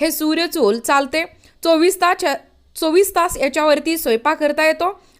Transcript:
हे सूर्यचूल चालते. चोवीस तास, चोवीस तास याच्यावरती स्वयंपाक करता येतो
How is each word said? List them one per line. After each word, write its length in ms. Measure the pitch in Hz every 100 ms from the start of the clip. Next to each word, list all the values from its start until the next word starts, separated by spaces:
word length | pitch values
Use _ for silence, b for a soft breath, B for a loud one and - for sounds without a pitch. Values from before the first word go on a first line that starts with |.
हे 100 | 311
सूर्यचूल 680 | 311 311 320 339 339 208 233
चालते. 460 | 311 277 269 320 339 b b b
चोवीस 320 | 339 320 349 359
तास, 280 | 349 359 330 277 - _ _ -
चोवीस 400 | 320 349 392 349
तास 200 | 349 -
याच्यावरती 580 | 269 302 302 285 302 330
स्वयंपाक 420 | 254 226 294 311
करता 260 | 294 294 311
येतो 360 | 311 349 392 b